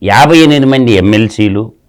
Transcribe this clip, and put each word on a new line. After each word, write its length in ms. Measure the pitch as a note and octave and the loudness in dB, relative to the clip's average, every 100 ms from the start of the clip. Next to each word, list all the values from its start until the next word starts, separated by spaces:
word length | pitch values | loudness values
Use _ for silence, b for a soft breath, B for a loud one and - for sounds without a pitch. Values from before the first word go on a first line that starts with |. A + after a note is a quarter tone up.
యాభై 360 | F#2+ G#2 D3 E3 | -2 0 2 2
ఎనిమిది 280 | D#3 D3 C3+ | 2 2 0
మంది 260 | C3+ A#2+ | 0 0
ఎమ్మెల్సీలు, 800 | G2 F#2+ G#2+ A2 - G#2 G2+ A2+ - | 0 0 0 -2 -2 -4 -4 -8 -14